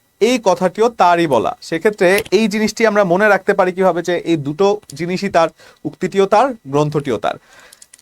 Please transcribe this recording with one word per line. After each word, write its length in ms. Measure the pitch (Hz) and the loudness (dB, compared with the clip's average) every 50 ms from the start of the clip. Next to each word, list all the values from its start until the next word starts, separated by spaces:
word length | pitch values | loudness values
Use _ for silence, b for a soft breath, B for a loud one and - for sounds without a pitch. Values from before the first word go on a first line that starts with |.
| _ _ _ _ | _ _ _ _
এই 200 | - 226 254 247 226 | 0 0 0 0 0
কথাটিও 440 | 196 180 175 185 185 175 - 220 240 | 0 0 0 0 -2 -2 0 -2 -2
তারই 380 | 226 - 196 175 175 175 170 | 0 2 2 2 4 2 2
বলা। 300 | 160 135 117 98 - - - | 2 2 0 0 -2 -4 -8
সেক্ষেত্রে 600 | - - 170 160 - - 208 - 196 175 190 208 - - | -8 -8 -6 -2 -2 -2 0 2 2 2 2 2 0 0
এই 180 | - 208 226 214 | 0 0 0 0
জিনিসটি 380 | 190 214 214 214 214 - 226 | 0 -2 -2 -2 -2 0 0
আমরা 180 | 220 208 208 208 | 2 2 2 2
মনে 240 | 180 165 185 208 214 | 2 2 2 2 2
রাখতে 260 | 202 185 - - 196 | 2 2 2 0 0
পারি 180 | 196 185 185 180 | 0 0 0 0
কিভাবে 300 | 180 190 185 165 175 170 | 0 0 0 0 0 -2
যে 160 | 180 175 170 | -4 -4 -4
এই 180 | - 165 170 | -2 -2 -2
দুটো 440 | 160 139 139 151 151 196 196 208 208 - - - | -2 -2 -4 -2 0 0 0 0 -2 -6 -12 -12
জিনিসই 340 | 135 165 175 185 175 - 196 | -10 -6 -6 -6 -4 -4 -2
তার, 200 | 202 175 165 160 b b b b b b - | 0 2 0 0 b b b b b b -12
উক্তিটিও 420 | 151 143 - - 180 156 196 196 | -12 -8 -6 -6 -4 0 0 0
তার, 280 | 196 - 208 247 285 247 226 - | 2 2 2 2 0 -2 -6 -8
গ্রন্থটিও 500 | 135 135 143 151 151 147 156 - - 117 | -4 -2 0 0 0 -2 -4 -4 -4 -4
তার। 180 | 101 - - - b b b b b b b b b b b b b | -4 -4 -4 -6 b b b b b b b b b b b b b